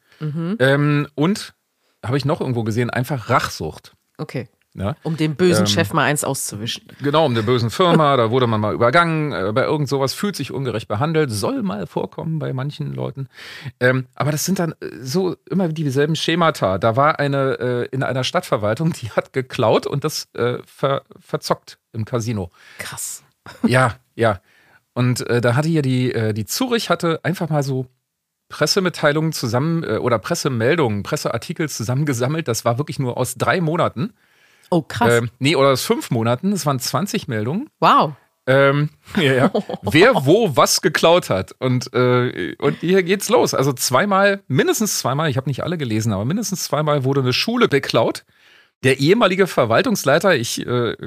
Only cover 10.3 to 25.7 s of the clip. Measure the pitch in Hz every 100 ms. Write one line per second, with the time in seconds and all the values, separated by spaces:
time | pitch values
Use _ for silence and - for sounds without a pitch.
10.3 | 180 131 127 131 107 - 107 151 160 147
11.3 | 104 104 269 196 208 180 - 190 - 165
12.3 | 160 135 131 139 - 139 131 131 135 135
13.3 | - - - 135 - 123 131 127 - 139
14.3 | 151 - 190 170 - - - 131 165 185
15.3 | - - 175 180 160 147 131 151 156 -
16.3 | 165 165 - 101 95 117 113 147 - 143
17.3 | 139 135 - 123 123 - 131 127 131 123
18.3 | 180 - 127 104 117 160 - 107 - -
19.3 | 135 127 - 113 175 - 139 156 - -
20.3 | - 120 123 - - 139 139 - - -
21.3 | 151 - 170 - - _ 113 107 127 110
22.3 | 107 87 _ - - - - - - _
23.3 | _ - - 226 127 127 - _ - 113
24.3 | 98 _ _ _ _ _ - 123 120 -
25.3 | 117 120 120 156